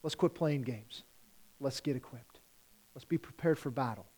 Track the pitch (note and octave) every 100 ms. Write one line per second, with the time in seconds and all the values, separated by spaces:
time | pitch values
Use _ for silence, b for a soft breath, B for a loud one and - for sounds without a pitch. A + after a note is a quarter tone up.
0 | D#3 - E3+ - D#3+ C#3+ B2+ A2 - -
1 | - - - - - - C#3 B2+ - B2+
2 | - B2 - - _ - _ - _ C3+
3 | - E3+ - - E3 D#3 C#3+ B2 B2+ G#2
4 | -